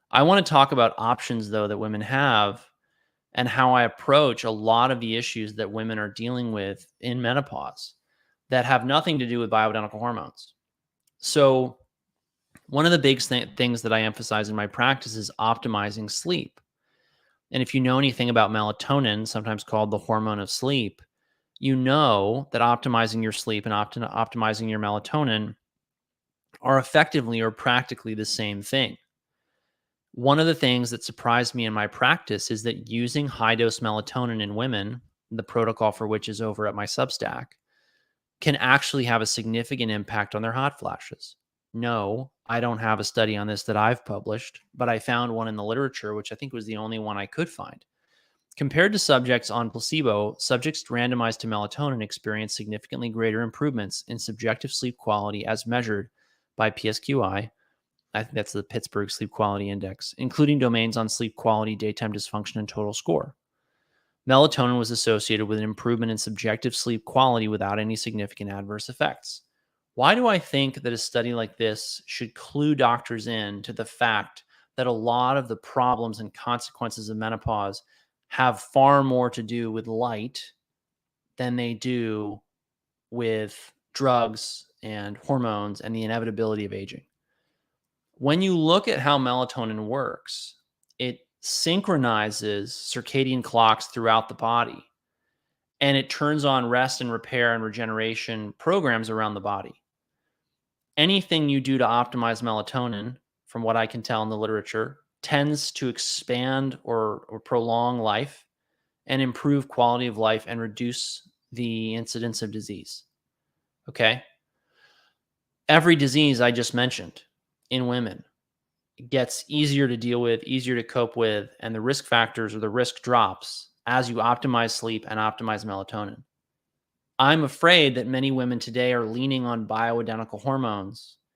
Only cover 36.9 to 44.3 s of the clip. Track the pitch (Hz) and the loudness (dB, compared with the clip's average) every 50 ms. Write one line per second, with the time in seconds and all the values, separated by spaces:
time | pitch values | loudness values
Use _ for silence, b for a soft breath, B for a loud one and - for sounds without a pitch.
36.9 | - - 131 131 - - - - - - 127 - _ _ _ _ _ _ _ _ | -2 -2 -2 -2 -4 -6 -6 -6 -6 -8 -12 -14 _ _ _ _ _ _ _ _
37.9 | _ _ _ _ _ _ _ _ _ - - 156 143 - - 127 135 139 - - | _ _ _ _ _ _ _ _ _ -4 0 0 0 2 4 4 4 4 4 2
38.9 | - 139 123 120 117 113 110 107 - - 107 113 113 117 117 - 139 127 120 110 | -2 0 0 2 2 2 2 0 -2 -4 -2 -2 -2 -4 -4 -4 -4 -4 -2 -2
39.9 | 107 104 101 - 117 107 101 - - 107 110 113 113 131 135 143 - - - - | -2 -4 -4 -6 -4 -4 -4 -4 -4 -4 -4 -2 -2 0 -2 -2 -4 -4 -8 -8
40.9 | - - - - - - - - - _ _ _ _ _ _ _ - 117 120 120 | -8 -8 -12 -16 -18 -18 -18 -20 -20 _ _ _ _ _ _ _ -8 -6 -4 -2
41.9 | 117 110 101 98 107 123 135 - _ _ _ - 117 120 120 120 117 113 117 110 | -2 -2 -2 -2 -4 -4 -6 -10 _ _ _ -4 -2 -2 0 -2 -2 -2 0 0
42.9 | 107 104 104 - - 123 113 107 107 104 104 107 107 104 - - 110 107 107 113 | 0 0 0 -2 0 2 2 2 0 -2 -2 -4 -4 -4 -4 -2 2 4 4 4
43.9 | 123 - - - 104 98 - 107 | 2 0 -4 -10 -10 -8 -6 -6